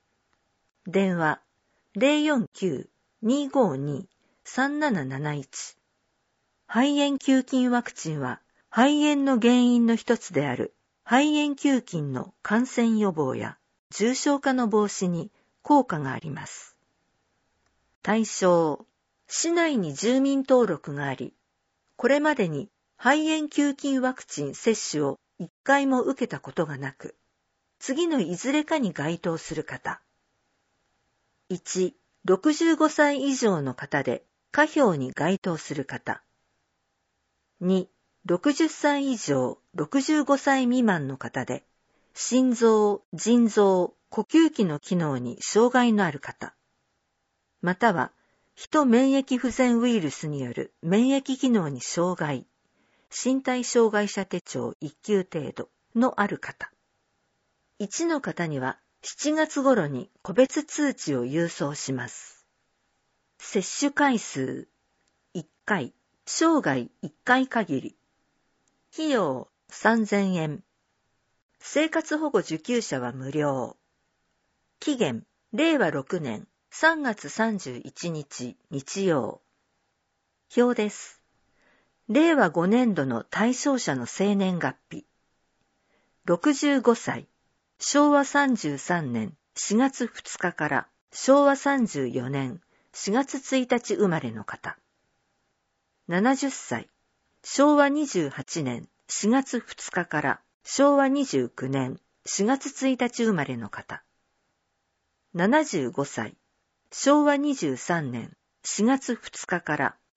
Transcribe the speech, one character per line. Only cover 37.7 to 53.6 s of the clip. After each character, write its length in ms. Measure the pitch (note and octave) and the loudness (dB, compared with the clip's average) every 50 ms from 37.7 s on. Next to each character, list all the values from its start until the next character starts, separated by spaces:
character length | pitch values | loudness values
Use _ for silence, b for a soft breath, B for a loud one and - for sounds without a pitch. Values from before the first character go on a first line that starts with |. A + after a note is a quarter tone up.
| F#3+ F#3 F#3 - _ _ _ _ _ _ - | 0 0 -2 -4 _ _ _ _ _ _ -4
六 280 | F#3 F3 F3 - C#4+ C#4+ | -2 -2 0 2 0 2
十 160 | C#4 E4 D#4 | 2 0 0
歳 440 | - - - D4 C#4+ C#4+ C#4 C4+ B3+ | 0 0 0 0 2 2 0 -2 -4
以 40 | |
上、 420 | G#3 - - C#3+ C3 - - - - _ _ - | -4 -2 -2 -2 0 0 -2 -4 -8 _ _ -8
六 260 | - D3+ - - C#4 | -8 -6 -2 -2 -2
十 240 | C4+ - D#4 D4+ C#4+ | 0 2 0 0 2
五 120 | - C#4+ | 2 0
歳 280 | C4+ - C#4+ C4+ C4+ B3+ | 2 2 2 2 2 2
未 180 | A#3+ B3 B3+ B3 | 2 2 2 2
満 260 | A3 F#3 E3 C#3+ C3+ | 2 2 0 -2 -4
の 80 | C3+ | -8
方 280 | - - A2+ - C#3 B2 | -8 -10 -8 -6 -6 -4
で、 200 | - B2 C3+ - _ _ _ _ _ _ _ _ _ _ | -4 -6 -8 -8 _ _ _ _ _ _ _ _ _ _
心 380 | - - - A#3 B3+ C4 B3+ A#3+ | -10 -6 0 2 2 4 2 2
臓、 520 | A3 A#3 A3+ A3 G#3+ G#3+ G#3 G3+ - - _ - | 4 4 4 6 6 4 2 2 -2 -6 _ -12
腎 340 | D#3 - G#3+ A#3+ A#3+ A#3 A3 | -4 2 4 6 6 6 4
臓、 480 | - G#3+ G3+ G3 F#3+ F#3 F3 - - _ _ _ | 4 4 6 6 6 4 2 0 -4 _ _ _
呼 120 | - - G#3+ | -6 -6 -2
吸 280 | - - D#4+ E4 D#4 | 2 4 4 4 4
器 140 | D#4 - G#3+ | 2 0 0
の 140 | F3 D3 D3 | 0 -2 -4
機 180 | - - F#3 | -4 -2 -2
能 220 | F3 E3 D3+ C3+ B2+ | 0 0 0 -2 -2
に 200 | B2 A#2+ - - | -4 -6 -8 -8
障 320 | - - - G#3 A#3 B3 B3 | -8 -2 2 4 4 4 4
害 200 | B3+ B3 A#3+ A3 | 4 4 4 4
の 120 | G#3 G3 | 2 2
あ 60 | E3+ | 0
る 100 | A#2 - | -2 -6
方。 340 | - - - - - - - _ _ _ _ _ _ _ _ _ _ _ _ _ _ _ _ _ _ _ _ _ | -10 -14 -14 -12 -14 -16 -16 _ _ _ _ _ _ _ _ _ _ _ _ _ _ _ _ _ _ _ _ _
ま 140 | - F3 F#3 | -4 -4 0
た 180 | - A#3 A#3 F3+ | 2 2 2 2
は、 200 | D#3+ B2+ - - _ _ _ _ _ _ _ _ | 2 -2 -4 -6 _ _ _ _ _ _ _ _
ヒ 140 | - - - | -20 -8 0
ト 140 | - D#4 D4 | 2 4 6
免 260 | B3+ A3+ A#3+ C4+ C4+ | 6 6 6 6 4
疫 280 | C4+ C#4 C4+ - C4 A#3+ | 4 2 2 0 -2 -2
不 120 | - B3 | 0 -2
全 280 | - - B3+ B3 A#3+ A#3 | 0 2 2 4 4 2
ウ 100 | A#3 B3 | 2 2
イ 100 | A#3+ A3 | 2 2
ル 120 | D#3+ C#3+ | 0 -2
ス 180 | - - - D#3 | -4 -6 -6 -6
に 140 | D3 C#3 C3 | -6 -6 -6
よ 100 | A#2+ A#2 | -6 -6
る 220 | - - - _ _ - | -8 -8 -10 _ _ -2
免 240 | E3+ F#3 G#3+ A#3+ C4 C#4 C#4 | 0 2 4 4 4 2 0
疫 40 | C4+ | 0
機 280 | - C4 - - C4 | -2 -2 0 2 2
能 180 | A#3+ G#3+ E3 D3 | 4 2 2 0
に 100 | C#3 B2 | -4 -6
障 380 | - - - F3 E3+ F3+ F3+ - | -8 -6 -2 0 0 0 0 -2
害、 280 | E3+ D3 C#3 B2 A2+ _ _ _ _ _ _ _ _ _ _ _ _ _ | -2 -4 -4 -6 -8 _ _ _ _ _ _ _ _ _ _ _ _ _
身 320 | - - - B3 C4 C4+ C4+ | -12 -4 -2 0 0 0 0
体 220 | C4+ B3+ B3+ | -2 -2 -2